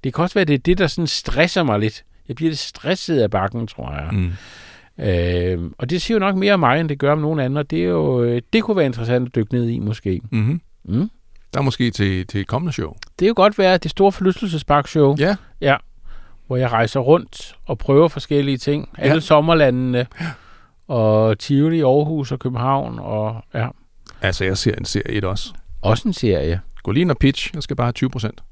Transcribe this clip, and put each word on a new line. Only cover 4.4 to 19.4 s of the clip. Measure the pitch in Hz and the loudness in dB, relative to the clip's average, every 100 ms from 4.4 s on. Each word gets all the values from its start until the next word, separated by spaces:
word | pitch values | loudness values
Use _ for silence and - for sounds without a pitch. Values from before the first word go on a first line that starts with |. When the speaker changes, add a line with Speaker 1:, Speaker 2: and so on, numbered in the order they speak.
| - - - - _ - 104 | -14 -20 -20 -20 _ -6 0
Speaker 1:
Øhm, | 87 87 90 90 90 85 - | 0 0 0 0 -2 -6 -8
og | 127 | -4
det | 175 | -4
siger | - 226 | 0 0
jo | |
nok | 190 185 | 0 0
mere | 202 | 2
om | 196 | 4
mig, | 135 147 | 4 2
end | 160 | 0
det | 139 | 0
gør | 143 | 0
om | 151 | 2
nogen | 151 156 | 0 -2
andre. | 131 143 | -2 -2
Det | 143 160 | -2 -2
er | 175 | 0
jo, | 175 151 127 | 0 0 2
øh, | 120 120 - | 0 -2 0
det | 226 | 0
kunne | 214 196 | 0 0
være | 139 | 0
interessant | 117 117 123 123 | -2 -2 -2 0
at | - | -2
dykke | 107 | -2
ned | 127 117 | -2 -2
i, | 120 | -2
måske. | 107 110 101 92 107 | -4 -4 -4 -4 -2
Speaker 2:
Mhm. | 113 110 165 - - | -2 0 -2 -8 -20
Speaker 1:
Mm. | - 107 208 - - - - | -4 -2 -2 -6 -20 -20 -6
Speaker 2:
Der | 131 | -2
er | |
måske | 135 - 120 | -2 0 -2
til, | 107 101 92 92 | 2 0 0 -4
til | 98 | -6
et | 95 | -4
kommende | 123 170 | -4 -4
show. | - 76 - - - | -6 -8 -10 -18 0
Speaker 1:
Det | 185 | 0
kan | 233 | 4
godt | 202 208 | 2 4
være | 185 185 | 2 2
det | 160 | 0
store | - 196 | 2 2
forlystelsesparkshow. | 190 190 180 202 160 - 147 139 156 139 143 | 4 -2 0 -4 -4 2 0 2 2 2 4
Speaker 2:
Ja. | 156 202 - - | 0 0 -8 -4
Speaker 1:
Ja. | 143 151 - - - - - - - | 0 0 -2 -18 -16 -14 -16 -20 -6
Hvor | 127 | -2
jeg | 123 | 0
rejser | 117 117 139 | 2 0 0
rundt | 127 170 - - - - - | 4 4 2 -16 -18 -16 -8
og | 120 | -6
prøver | - 139 165 | 2 4 4
forskellige | 147 - 143 139 131 | 0 -2 0 0 -2
ting. | - 147 - - | -2 -4 -6 -2
Speaker 2:
Ja. | |
Speaker 1:
Alle | 135 156 | 0 0
sommerlandene. | 151 151 | 4 4